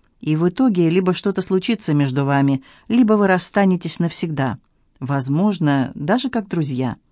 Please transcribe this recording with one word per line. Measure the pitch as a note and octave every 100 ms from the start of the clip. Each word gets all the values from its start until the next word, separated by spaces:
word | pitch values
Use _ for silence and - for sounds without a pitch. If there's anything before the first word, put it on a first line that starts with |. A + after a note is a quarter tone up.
| _ _
и | D3+ D#3
в | F3
итоге | F3 C4 F3+ E3
либо | F3+ F#3
что-то | F3+ G3+ G3
случится | F#3 F#3+ F3+ A#3 -
между | D3 C3+ C3
вами, | C#3 C#3 C#3 C3+ - - -
либо | A#3+ A3+
вы | G#3+ G3
расстанетесь | F3+ - G3+ G3 F#3 E3 -
навсегда. | E3+ - E3+ D3+ C3+ A2 _ _ _ -
Возможно, | C3 C#3 B2+ D3 G#3 F3 D3+ C#3 B2+
даже | - D3 A#3 B3+
как | A#3+ F#3+
друзья». | F3 D3+ B2+ B2+ - _